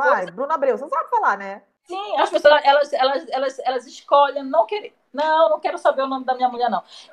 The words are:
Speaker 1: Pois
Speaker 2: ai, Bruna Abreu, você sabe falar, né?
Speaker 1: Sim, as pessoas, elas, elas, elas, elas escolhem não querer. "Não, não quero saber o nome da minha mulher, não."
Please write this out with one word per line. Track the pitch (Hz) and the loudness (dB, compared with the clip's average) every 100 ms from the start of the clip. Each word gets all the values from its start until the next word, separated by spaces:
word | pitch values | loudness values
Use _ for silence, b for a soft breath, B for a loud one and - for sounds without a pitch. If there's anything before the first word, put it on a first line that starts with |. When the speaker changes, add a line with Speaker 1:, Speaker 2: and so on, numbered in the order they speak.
Speaker 1:
Pois | 269 | 0
Speaker 2:
ai, | 226 175 | 0 -2
Bruna | 180 285 311 | -6 -4 -2
Abreu, | 269 214 | 0 -2
você | 285 | -4
sabe | 302 - | -6 -2
falar, | 466 302 202 | 0 0 -2
né? | 196 202 _ _ | -6 -14 _ _
Speaker 1:
Sim, | - 370 415 294 | -14 -12 -6 -2
as | - | 0
pessoas, | 302 294 294 277 | 4 6 6 4
elas, | 285 285 | 2 2
elas, | - 262 277 262 | 0 0 -2 -4
elas, | 262 269 262 | -4 -4 -6
elas | 254 262 - | -6 -6 -8
escolhem | - - 285 277 277 | -16 2 4 4 0
não | 269 311 330 | -2 -2 0
querer. | 415 - _ _ | -4 -10 _ _
"Não, | 262 311 311 320 | -4 0 4 4
não | 339 | 2
quero | 339 339 | -4 -2
saber | 302 269 | 0 0
o | 269 | -2
nome | 269 254 | -4 -4
da | |
minha | 254 254 | -2 -2
mulher, | 240 240 | -2 -2
não." | 185 - B B | -4 -6 B B